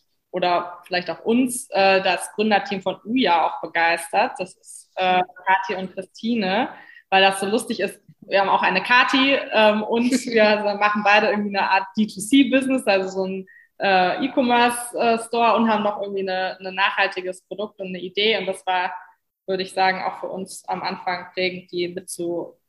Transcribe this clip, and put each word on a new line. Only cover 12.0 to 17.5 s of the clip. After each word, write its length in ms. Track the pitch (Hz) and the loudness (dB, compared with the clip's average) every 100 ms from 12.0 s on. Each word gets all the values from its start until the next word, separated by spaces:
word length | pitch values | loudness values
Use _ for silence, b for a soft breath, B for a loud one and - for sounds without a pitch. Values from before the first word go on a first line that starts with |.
| 214 | -2
two 120 | 190 | -4
C 240 | - 277 233 | 2 4 6
Business, 400 | 262 262 262 - | 4 2 -2 0
also 220 | 190 190 | 0 0
so 160 | 190 190 | -4 -6
ein, 220 | 190 190 b b - | -6 -12 b b -4
äh, 440 | 196 185 180 - 262 | 0 2 2 0 -2
E-Commerce, 720 | - 240 240 240 233 - 165 | 0 2 4 2 0 -8 -2
äh, 200 | 233 226 | 0 0
Store 360 | - 233 233 208 | -2 0 2 4
und 140 | 226 | 2
haben 140 | 214 | 2
noch 180 | 208 208 | 0 -4
irgendwie 280 | 202 196 190 | -6 -6 -4
eine, 280 | 185 185 - | -4 -4 -8
ein 160 | 190 190 | -8 -2
nachhaltiges 680 | 202 - 196 190 180 185 | 0 0 -2 -4 -10 -10
Produkt 320 | - | -12